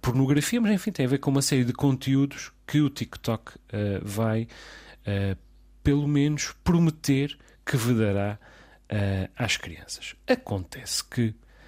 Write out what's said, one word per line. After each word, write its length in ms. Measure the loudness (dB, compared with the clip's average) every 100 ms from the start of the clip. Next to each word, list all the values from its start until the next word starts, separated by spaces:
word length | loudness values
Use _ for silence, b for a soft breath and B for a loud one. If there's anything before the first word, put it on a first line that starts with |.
pornografia, 580 | -2 2 2 2 0 0
mas 120 | 2
enfim, 200 | 2 -2
tem 140 | -2 0
a 40 |
ver 100 | 0
com 100 | 2
uma 120 | 0
série 220 | 2 2
de 80 | 2
conteúdos 800 | 2 0 0 0 2 0 -4 -16 -18 -2
que 160 | 2
o 80 | 2
TikTok, 640 | -2 -8 -6 -4 -4 -6 -20 -8
eh, 300 | -4 -2 -2
vai, 440 | -4 -2 0 0 -4 B B B B B -4
eh, 320 | -2 -2 -4 -10 -20 -20 -2
pelo 240 | 2 2 2
menos 480 | 2 2 0 -6 -4
prometer 720 | 2 4 4 2 0 0 0 -8 b b
que 140 | -4 0
vedará, 600 | 2 4 2 2 -2 -6 B B B B -6
eh, 400 | -2 0 -2 -4 -4
às 180 | -2 -4
crianças. 600 | -6 -14 -14 -14 -14 -8 -2
Acontece 760 | -2 -2 -6 -6 -12 -8 -8
que 320 | -4 -2 -2 -4 B B